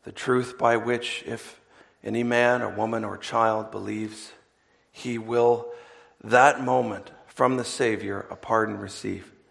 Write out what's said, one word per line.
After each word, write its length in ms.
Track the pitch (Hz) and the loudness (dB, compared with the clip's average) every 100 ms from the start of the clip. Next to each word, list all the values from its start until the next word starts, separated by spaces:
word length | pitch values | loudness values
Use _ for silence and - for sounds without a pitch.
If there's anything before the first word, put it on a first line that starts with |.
The 80 | - | -16
truth 440 | - - 127 120 - | -10 0 0 0 0
by 200 | 123 117 | 2 2
which, 460 | 113 120 - - - | 0 -4 -4 -10 -10
if 340 | 117 - - _ _ - _ | -12 -14 -20 _ _ -20 _
any 200 | 107 113 | -6 -4
man 400 | 120 120 120 123 | 0 4 4 2
or 60 | 110 | -2
woman 360 | 98 110 113 | -4 -2 -2
or 120 | 110 98 | -6 -10
child 540 | - 117 113 110 110 | -4 2 2 2 -4
believes, 640 | 107 101 107 107 107 - - _ _ _ _ _ | -10 -8 -8 -8 -12 -18 -20 _ _ _ _ _
he 280 | - 127 117 | -14 -8 -8
will 540 | 110 120 120 120 - - - - - _ | -2 4 4 4 0 -16 -20 -20 -20 _
that 400 | 107 123 139 135 | 4 8 8 6
moment 480 | 127 127 117 101 - - - | 0 0 0 -6 -12 -20 -20
from 300 | - 127 127 | 0 2 2
the 80 | |
Savior 640 | 120 - 123 107 101 98 - | -4 -2 0 0 -4 -8 -10
a 60 | - | -14
pardon 420 | - 113 107 101 | -2 0 0 -4
receive. 540 | 98 - 101 95 - _ _ | -10 -10 -8 -8 -12 _ _